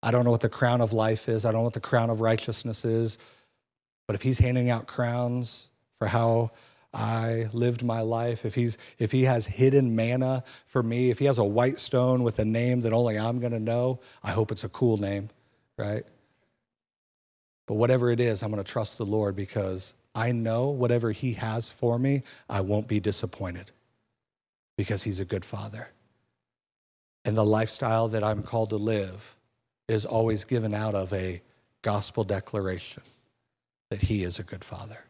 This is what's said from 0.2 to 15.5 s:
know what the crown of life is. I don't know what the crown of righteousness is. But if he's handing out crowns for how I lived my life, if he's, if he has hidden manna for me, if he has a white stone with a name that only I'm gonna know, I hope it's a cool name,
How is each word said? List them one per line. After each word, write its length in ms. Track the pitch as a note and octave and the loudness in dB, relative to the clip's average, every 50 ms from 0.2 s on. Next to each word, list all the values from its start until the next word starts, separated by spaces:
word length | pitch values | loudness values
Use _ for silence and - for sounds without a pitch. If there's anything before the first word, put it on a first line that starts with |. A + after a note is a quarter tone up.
| B2 | 6
know 60 | A#2+ | 6
what 100 | A#2+ A2+ | 4 4
the 80 | - A2+ | 2 -2
crown 320 | - - C3 A#2+ A#2+ B2 | 0 2 2 4 4 4
of 120 | A#2+ G#2+ A2 | 2 2 2
life 360 | A2 A2 A2 A2 G#2+ - - | 2 2 2 2 0 0 -2
is. 160 | A2+ A2+ G#2 | -2 0 2
I 60 | A#2 | 2
don't 80 | A2 A2+ | 2 2
know 60 | A#2 | 0
what 80 | A#2+ - | 0 -2
the 60 | A2 | -4
crown 300 | - - - A#2+ A2+ A#2 | -4 2 2 2 4 2
of 120 | A2+ A2 | 0 2
righteousness 640 | A2+ A2 A2+ A2+ - - A2 - - A#2 A2 - - | 2 2 2 2 0 -4 -6 -6 -6 -6 -6 -4 -2
is. 340 | A#2 A2+ A2+ A#2 A2+ A2 - - - - _ _ _ _ _ _ _ _ _ _ _ _ _ _ | 0 2 2 2 0 -2 -8 -16 -20 -20 _ _ _ _ _ _ _ _ _ _ _ _ _ _
But 80 | - G#2 | -4 -4
if 80 | G#2+ - | -2 0
he's 160 | C3 C3 - | 0 4 4
handing 300 | C3+ B2 B2 B2+ B2 B2 | 4 4 4 2 2 2
out 160 | A#2+ A2+ A2+ | 0 0 -2
crowns 840 | - - - B2 A#2+ A#2+ B2 B2 A#2+ B2 B2 B2 A#2 - - - _ _ _ _ _ _ _ | -8 -4 -2 -2 -2 0 -2 -2 -2 -2 -4 -4 -6 -10 -14 -18 _ _ _ _ _ _ _
for 80 | - | -4
how 440 | G#2 F#2+ A#2 A#2 A#2 A#2 A#2 A#2 A2+ - - - - _ _ _ _ - | 0 0 2 2 4 4 2 2 0 -4 -12 -20 -20 _ _ _ _ -8
I 560 | - A2 A2 A2+ A2+ A2+ A2+ A2+ A2+ A2+ G#2+ | -6 -4 -2 -2 -2 -2 -2 -2 -2 -4 -4
lived 320 | G#2+ A#2+ A#2+ A#2+ A#2+ A#2 A#2+ | -2 0 0 0 0 0 -2
my 180 | A#2+ A2+ A2+ | -2 -2 -2
life, 440 | A2+ A2 A#2 A#2 A#2 A#2+ A#2 A2+ - | -2 -2 -2 -2 -2 -2 -4 -4 -6
if 100 | A2 - | -6 -2
he's, 220 | B2+ A#2+ A#2+ A2 - - - - | 0 -2 -2 -2 -6 -14 -20 -6
if 140 | _ A#2 G#2+ | _ -2 0
he 120 | - C3 B2+ | 2 2 4
has 220 | C3 B2+ A2+ G#2+ | 4 2 2 0
hidden 500 | - G2+ - C3 C3+ C3 C#3 C3 A#2+ A2+ | -4 0 4 4 6 6 6 4 4 2
manna 480 | A2+ A2+ A2+ B2 B2+ C3 B2+ C3 B2+ B2+ - - - _ | 2 2 2 0 0 0 0 -2 -2 -4 -10 -20 -20 _
for 160 | _ - C3 | _ -2 0
me, 280 | A#2+ A2+ A#2 A#2+ B2+ B2+ | 0 0 0 2 2 2
if 100 | A#2 - | 2 4
he 60 | C3+ | 2
has 120 | C#3 C3 | 2 4
a 60 | A#2 A2 | 4 2
white 360 | G2+ G#2 A#2 A#2+ C3 C3+ - | 2 4 4 2 2 2 -2
stone 440 | - - - B2+ B2+ B2+ B2+ B2+ B2 | -6 0 2 2 4 4 4 4 2
with 160 | A#2 G#2+ - | 0 0 0
a 60 | A2 | 0
name 340 | G#2+ A2 A#2 A#2+ B2 B2+ B2+ | 0 2 2 2 2 2 2
that 120 | A#2 A2+ A2 | 2 2 2
only 260 | A#2 B2 A#2 G#2+ G#2+ | 4 2 2 0 0
I'm 200 | G#2+ A#2 A#2+ B2 | 0 -2 -2 -2
gonna 200 | A#2+ A#2+ A#2 A2+ | -2 -2 -2 -2
know, 400 | G#2+ A2+ A#2 A#2+ B2 B2+ B2+ B2 - - - - - | -2 0 0 0 0 0 -2 -4 -8 -20 -20 -12 -8
I 80 | G#2 | -2
hope 200 | F2+ A2 A2 - | 0 0 0 0
it's 120 | G#2+ - - | -2 -8 -8
a 60 | G2 | -10
cool 280 | - - C3 A#2+ A2 | -4 0 2 2 2
name, 320 | G2+ G2+ G2 G2+ G2+ G2+ A2 - _ _ _ | 2 0 -2 -4 -4 -6 -8 -14 _ _ _